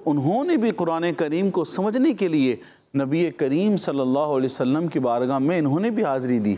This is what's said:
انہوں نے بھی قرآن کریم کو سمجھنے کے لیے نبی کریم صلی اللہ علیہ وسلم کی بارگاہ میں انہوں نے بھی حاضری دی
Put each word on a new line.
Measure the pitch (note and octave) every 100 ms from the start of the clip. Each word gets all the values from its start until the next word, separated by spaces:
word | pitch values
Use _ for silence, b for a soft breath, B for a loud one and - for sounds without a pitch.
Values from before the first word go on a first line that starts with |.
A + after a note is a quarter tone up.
| D#3+
انہوں | D3 C#3 A3
نے | F4+ D#4+
بھی | A3+
قرآن | F#3 E3+ E3 E3+
کریم | D#3+ D#3 D#3+ G3
کو | F3+ D3+
سمجھنے | - G3+ A#3+ D4
کے | G#3+ F#3+
لیے | D#3 C3 A2+ B B _ C#3
نبی | C3+ D#3+ E3+
کریم | - C#3 D3 G#3 G3
صلی | - C#3
اللہ | C3 C3+
علیہ | D3+ C3+ C3
وسلم | - B2+ D3 E3+
کی | D3+
بارگاہ | B2+ A#2+ B2+ C3+
میں | C#3 F3
انہوں | D3 D3+
نے | A3
بھی | A3
حاضری | F3 C3+ B2+ B2
دی | G#2